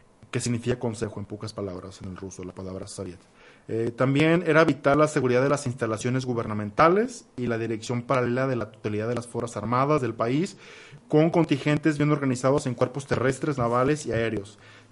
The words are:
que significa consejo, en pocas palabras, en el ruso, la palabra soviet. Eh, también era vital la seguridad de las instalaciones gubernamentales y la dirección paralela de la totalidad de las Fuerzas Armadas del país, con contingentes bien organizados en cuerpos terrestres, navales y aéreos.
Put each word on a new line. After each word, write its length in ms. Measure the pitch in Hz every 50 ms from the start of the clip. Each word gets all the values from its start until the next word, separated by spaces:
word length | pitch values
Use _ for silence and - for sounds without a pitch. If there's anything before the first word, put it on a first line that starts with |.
| _ _ _ _ - -
que 100 | - 127
significa 380 | - 120 123 113 - 120 120 123
consejo, 420 | - 117 107 110 117 104 - 104
en 60 | 101
pocas 260 | - 107 104 - 104
palabras, 480 | - - 101 95 90 92 92 95 - -
en 80 | 110 95
el 80 | 92
ruso, 280 | 90 95 95 - - 90
la 100 | 92 -
palabra 320 | 98 95 92 92 95 98
soviet. 320 | 98 - - 98 90 87 - - _ _ _ - - - _ _ -
Eh, 240 | 110 113 113 120 113
también 480 | - 127 135 139 143 156 160 165 175 175 160
era 160 | 147 156 165
vital 340 | 156 135 - - 139 139 147
la 80 | 151
seguridad 360 | 147 - 151 131 123 120 123
de 60 | 135 143
las 160 | 147 139 -
instalaciones 580 | 127 120 - 120 110 110 104 - 123 127 131 127
gubernamentales 1040 | 123 120 113 113 107 107 107 104 104 - - 156 165 185 208 233 262 - - - _ _
y 100 | 127 123
la 100 | 117 113
dirección 460 | 113 113 113 113 110 110 - 120 120
paralela 460 | 120 - 143 127 123 120 120 131 135 135
de 80 | 127
la 160 | 110 107 -
totalidad 340 | - - - 107 104 104 107
de 80 | 117 123
las 140 | 117 117 -
Fuerzas 300 | - 117 117 113 - 107
Armadas 440 | 104 110 123 127 139 143 151 151
del 120 | 127 113 110
país, 420 | - 113 120 131 151 190 202 - - - - - - - - - - -
con 240 | - - 151 156 165
contingentes 640 | - 175 160 - 147 131 - 147 147 147 - 160 151
bien 140 | 143 147 147
organizados 560 | 151 143 139 131 123 127 - 131 139 147 -
en 80 | 131 117
cuerpos 320 | - 127 - - 147 -
terrestres, 520 | - - 110 117 131 131 - - 151 139 127
navales 480 | 117 117 120 123 127 139 151 147 -
y 60 | 123
aéreos. 460 | 113 113 113 113 110 104 98 - - - - - - - - -